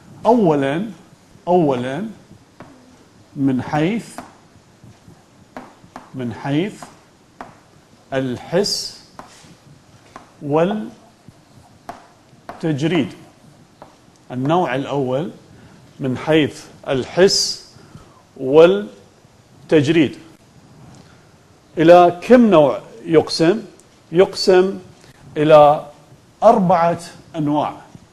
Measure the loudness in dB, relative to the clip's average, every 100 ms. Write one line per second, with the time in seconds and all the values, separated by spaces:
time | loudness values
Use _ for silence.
0 | -20 -6 0 2 2 0 -2 -4 -8 -14
1 | -20 _ _ _ -2 0 0 -2 -6 -10
2 | -12 -16 -20 -20 _ _ -20 -20 _ _
3 | _ _ _ -6 -4 -4 -4 -4 -2 -4
4 | -10 -20 -20 -20 _ _ _ _ -20 -20
5 | -20 -20 _ _ _ -20 -20 _ -20 -20
6 | -18 -10 -10 -10 -6 -4 -4 -10 -20 -20
7 | _ _ _ _ -20 -20 _ _ _ _
8 | _ -8 -6 -10 -6 -4 -4 -6 -10 -18
9 | -20 -20 -20 -20 -20 -20 -20 -20 _ -20
10 | _ -20 -20 _ -4 -2 -2 -4 -10 -16
11 | _ _ -20 _ _ -20 -20 _ -20 -20
12 | -20 _ _ _ -20 -10 -6 -4 -2 -2
13 | -4 -10 -20 _ -20 _ _ _ -20 _
14 | _ _ _ -8 -2 -2 -2 -4 -6 -6
15 | -4 -4 -6 -14 -20 -20 -20 -20 -20 -10
16 | -8 -6 0 0 0 -6 -20 -18 -8 -6
17 | -4 2 2 2 -4 -8 -16 -20 -20 -20
18 | -20 _ _ -10 2 6 6 4 -6 -18
19 | -20 _ _ _ _ _ -2 0 2 0
20 | 0 -4 -20 -20 _ -20 _ -20 -20 -20
21 | -20 -20 _ _ _ _ _ 0 6 6
22 | 6 0 2 4 6 4 4 0 -10 -18
23 | 0 0 0 0 0 0 -6 -20 _ _
24 | _ 0 0 0 2 2 2 -4 -16 -20
25 | -20 -20 -14 -4 6 8 8 4 -4 -20
26 | -20 -20 _ _ 2 4 2 0 0 -4
27 | -10 -20 -16 -6 -4 -2 -4 -8 -20 -20
28 | _